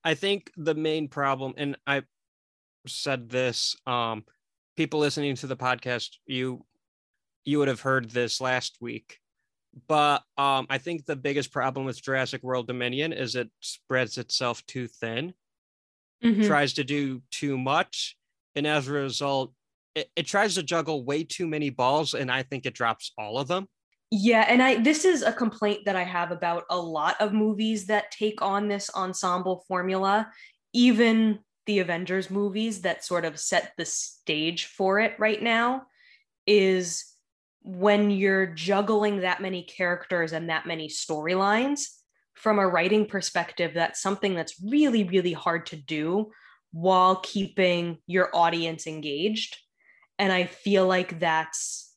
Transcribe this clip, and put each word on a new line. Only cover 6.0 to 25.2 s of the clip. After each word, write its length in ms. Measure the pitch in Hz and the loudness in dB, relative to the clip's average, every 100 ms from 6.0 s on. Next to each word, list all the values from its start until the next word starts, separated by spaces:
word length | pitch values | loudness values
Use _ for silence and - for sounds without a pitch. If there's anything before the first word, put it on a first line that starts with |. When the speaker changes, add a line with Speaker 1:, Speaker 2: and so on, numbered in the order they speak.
| - - - | -6 -14 -8
Speaker 1:
you, 380 | 127 127 123 _ _ _ _ _ _ _ _ | -6 -4 -8 _ _ _ _ _ _ _ _
you 140 | - 147 | -2 2
would 100 | 139 | 2
have 140 | 120 | 0
heard 260 | 135 131 117 | 0 0 0
this 320 | 120 120 - | -4 -2 -2
last 380 | 131 127 - _ | 0 -2 -4 _
week, 380 | 120 117 _ - _ _ _ _ _ - - | -12 -12 _ -20 _ _ _ _ _ -20 0
but, 360 | 151 147 143 _ - | 4 4 2 _ -2
um, 280 | 139 135 127 | 2 2 0
I 80 | 135 | -4
think 260 | 170 170 | -4 -8
the 100 | 147 | -6
biggest 380 | 139 139 139 135 | -6 -2 -2 -2
problem 320 | 143 131 131 | -2 -2 -2
with 180 | 135 120 | -6 -8
Jurassic 400 | - 131 127 131 | -2 -2 -2 -4
World 240 | 127 127 113 | -4 -4 -2
Dominion 440 | 123 123 131 160 | -4 -2 -2 -4
is 240 | - 127 123 | -4 -4 -4
it 140 | 113 _ | -6 _
spreads 560 | - - _ 127 117 - | -14 -14 _ -2 -2 -6
itself 480 | 120 - 123 117 - | -4 -2 -2 -4 -8
too 220 | 131 120 | -10 -10
thin, 460 | - 117 113 165 185 _ _ _ _ _ _ _ _ | -8 -6 -4 -6 -12 _ _ _ _ _ _ _ _
Speaker 2:
Mm-hmm. 220 | 233 208 208 | 2 4 4
Speaker 1:
tries 260 | 151 139 | 4 2
to 100 | 143 | -2
do 360 | 131 147 139 127 _ | -2 -2 -2 -6 _
too 260 | - 143 135 | -6 -4 -2
much, 580 | 131 156 190 - - - _ _ _ | 0 0 0 -6 -10 -12 _ _ _
and 100 | 143 151 | -4 0
as 200 | 151 131 | 0 0
a 40 | |
result, 600 | 143 135 123 143 135 131 _ _ _ _ | -4 -4 -4 0 0 -2 _ _ _ _
it, 160 | 156 - - | -8 -6 -6
it 100 | 156 | -2
tries 280 | 202 214 | 2 2
to 80 | 180 | 0
juggle 420 | 147 170 156 151 | -2 -2 0 -4
way 200 | 123 151 | -2 -2
too 220 | 160 - 175 | -4 -6 -4
many 240 | 151 147 | -2 -4
balls, 440 | 120 123 147 151 | 2 2 4 0
and 160 | 131 131 | -4 -2
I 120 | 127 | -2
think 220 | 131 135 | -2 -6
it 100 | 127 | -8
drops 380 | - 117 110 - - | -2 -2 -2 -8 -10
all 200 | 107 117 | -6 -6
of 100 | 135 | -2
them. 200 | 180 196 _ _ _ _ | -4 -4 _ _ _ _
Speaker 2:
Yeah, 340 | 214 214 226 220 | 2 6 6 6
and 140 | 247 | 6
I, 140 | 262 247 | 6 4
this 280 | 233 302 | 4 4
is 180 | 370 320 | 4 4